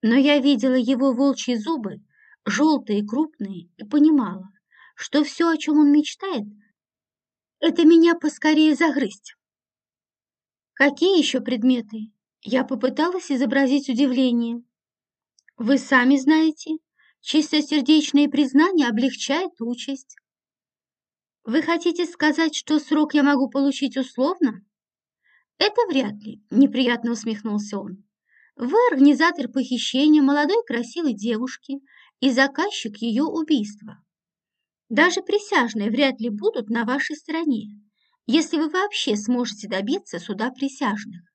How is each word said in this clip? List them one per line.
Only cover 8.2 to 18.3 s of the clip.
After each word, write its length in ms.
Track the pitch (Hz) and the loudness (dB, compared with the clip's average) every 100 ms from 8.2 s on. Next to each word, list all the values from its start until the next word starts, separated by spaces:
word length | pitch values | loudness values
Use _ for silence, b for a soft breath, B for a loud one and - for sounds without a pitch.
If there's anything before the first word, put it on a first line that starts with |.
| 311 - 311 311 311 | -2 -2 2 4 4
загрызть. 600 | 285 330 277 196 - - _ _ _ _ _ _ _ _ _ _ _ _ _ _ | 4 0 0 -4 -8 -20 _ _ _ _ _ _ _ _ _ _ _ _ _ _
«Какие 440 | - 277 285 349 370 | 0 0 2 2 2
еще 220 | 277 262 | 2 -2
предметы?» 680 | - 240 247 247 214 220 214 _ _ _ - | -4 -2 0 0 -4 -14 -14 _ _ _ -4
Я 180 | 254 | -4
попыталась 680 | 262 240 254 262 330 359 - | -2 -4 -4 -2 -4 -4 -6
изобразить 560 | 269 254 277 277 277 269 | -4 0 0 2 0 -2
удивление. 760 | 233 277 254 262 240 233 233 240 _ _ _ _ _ _ _ _ _ | 0 0 2 0 0 -4 -8 -12 _ _ _ _ _ _ _ _ _
«Вы 220 | 226 269 | 0 0
сами 400 | - 262 247 277 | 2 2 4 2
знаете, 540 | 262 311 320 302 - 311 _ _ _ _ | 4 2 2 -2 -10 -12 _ _ _ _
чистосердечное 1080 | - 311 302 311 294 302 254 311 302 285 | -4 -2 0 -2 -2 -2 2 2 4 2
признание 600 | 294 | 2